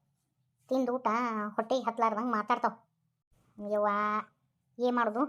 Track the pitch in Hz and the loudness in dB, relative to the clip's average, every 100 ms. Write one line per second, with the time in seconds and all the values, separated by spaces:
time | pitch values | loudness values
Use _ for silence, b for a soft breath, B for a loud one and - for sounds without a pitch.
0 | _ _ _ _ _ _ - 262 247 247 | _ _ _ _ _ _ -4 0 0 0
1 | 240 226 247 220 208 208 214 262 226 220 | 0 0 0 -2 -4 -2 0 -2 -2 0
2 | 226 208 247 220 214 240 220 220 _ _ | 2 2 0 0 0 0 0 -2 _ _
3 | _ _ _ _ _ - 208 208 208 202 | _ _ _ _ _ -12 -2 0 2 2
4 | 208 214 - _ _ _ _ - 247 247 | 0 -2 -6 _ _ _ _ -2 0 2
5 | 226 220 | 0 0